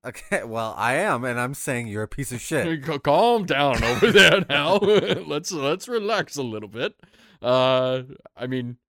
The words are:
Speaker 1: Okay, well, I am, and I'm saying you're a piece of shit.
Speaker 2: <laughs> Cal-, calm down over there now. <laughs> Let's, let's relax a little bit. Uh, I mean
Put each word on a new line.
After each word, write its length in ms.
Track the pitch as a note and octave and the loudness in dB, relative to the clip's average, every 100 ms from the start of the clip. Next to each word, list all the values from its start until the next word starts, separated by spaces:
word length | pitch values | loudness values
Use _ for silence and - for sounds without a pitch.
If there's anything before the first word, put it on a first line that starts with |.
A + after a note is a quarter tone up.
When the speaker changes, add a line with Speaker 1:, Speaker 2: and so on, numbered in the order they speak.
| B2+ | -14
Speaker 1:
Okay, 380 | - - G3 | -16 -6 -6
well, 300 | A2 A2+ A2+ D#2+ | -4 -6 -6 -4
I 200 | A2+ C#3 | -2 0
am, 280 | G#3 C3 | 0 -2
and 160 | B2+ A#2+ | -2 -4
I'm 140 | B2 | -4
saying 320 | C#3+ - B2 A#2 | -6 -6 -6 -6
you're 160 | G#2 | -6
a 60 | G#2+ | -8
piece 220 | - C#3 | -8 -8
of 80 | A#2+ | -8
shit. 440 | - D#3 E3 D#3+ | -4 -2 -2 -4
Speaker 2:
<laughs> 20 | |
Cal-, 140 | C#3+ D3 | -6 -4
calm 480 | D3 D3+ A3+ A#3+ F3+ | 2 4 4 2 0
down 360 | C#3 C#3+ A#2 | 2 2 2
over 300 | A#3 B2 A#3 | 0 2 6
there 320 | G3+ F3+ G3 F3+ | 8 8 6 2
now. 240 | C#3+ D3 G3 | 0 2 2
<laughs> 0 | |
Let's, 720 | G3 G#3 G3 F3+ D#3+ D3 E3+ | 4 4 2 -4 -4 -6 -6
let's 380 | F3 C#3 F#3 - | -4 -2 -2 -4
relax 480 | A#3 G3+ G#3+ D#3+ C#3+ | -4 -2 -2 -4 -6
a 60 | |
little 260 | B2+ G#2+ G#2 | -6 -8 -10
bit. 260 | A2 E3+ _ _ _ _ _ | -8 -8 _ _ _ _ _
Uh, 600 | B2 B2+ B2+ B2+ B2+ C3 B2+ - - - | 0 2 4 2 0 -4 -8 -20 -20 -12
I 100 | B2+ | -6
mean 300 | B2+ B2 A#2+ | -6 -6 -12